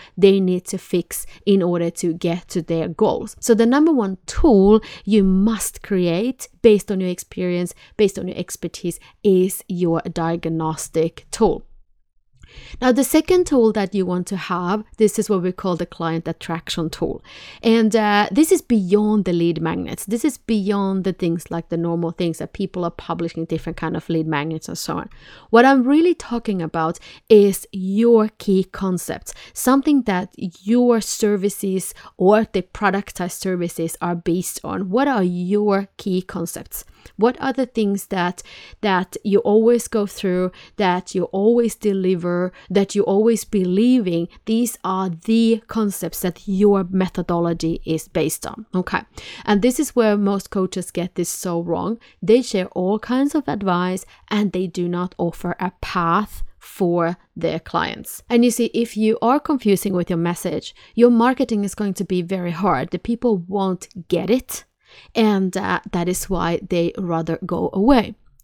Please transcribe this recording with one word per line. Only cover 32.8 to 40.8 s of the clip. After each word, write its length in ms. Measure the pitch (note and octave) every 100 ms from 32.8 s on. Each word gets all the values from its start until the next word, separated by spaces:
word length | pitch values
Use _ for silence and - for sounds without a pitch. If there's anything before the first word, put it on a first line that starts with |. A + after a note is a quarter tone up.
| G#3 G3 - - F3+ -
services 580 | G3 F3+ E3+ - E3 -
are 140 | F3 F3
based 440 | E3+ F3+ - -
on. 260 | D#3+ F#3 F#3
What 180 | A3+ C#4+
are 160 | A#3+
your 640 | F3+ F3 F3+ G#3 G#3 G3 G3 -
key 240 | G3 F#3
concepts? 640 | - F3+ E3 - - - - _ - -
What 220 | A3+ B3
are 120 | C4
the 120 | C4 B3
things 420 | A3+ G3+ G3 -
that, 360 | F#3+ F3+ - - - - -
that 360 | G#3+ F#3 F3+ -
you 160 | G#3 G3
always 480 | - G#3+ A3+ A#3+ -
go 180 | G#3+ G3+
through, 460 | - F#3+ F3+ F#3 - -
that 400 | -